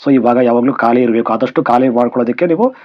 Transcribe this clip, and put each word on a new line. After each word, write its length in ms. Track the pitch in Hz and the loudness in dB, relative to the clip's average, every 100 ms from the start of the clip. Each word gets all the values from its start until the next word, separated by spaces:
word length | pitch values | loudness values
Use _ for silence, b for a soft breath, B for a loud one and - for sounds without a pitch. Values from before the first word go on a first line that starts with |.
So 100 | 147 | 0
ಈ 40 | 135 | 2
ಭಾಗ 180 | 117 120 | 2 2
ಯಾವಾಗ್ಲೂ 360 | 120 120 127 | 2 0 0
ಖಾಲಿ 300 | - 117 123 | 0 0 2
ಇರ್ಬೇಕು. 300 | 120 113 113 | 0 0 -2
ಆದಷ್ಟು 300 | 110 127 - | -4 -2 -2
ಖಾಲಿ 260 | - 120 131 | 0 0 2
ಮಾಡ್ಕೊಳ್ಳೋದಕ್ಕೆ 580 | 120 120 127 120 123 175 | 0 -2 -2 -4 -2 -2
ನೀವು 280 | 165 247 254 | 0 -2 -4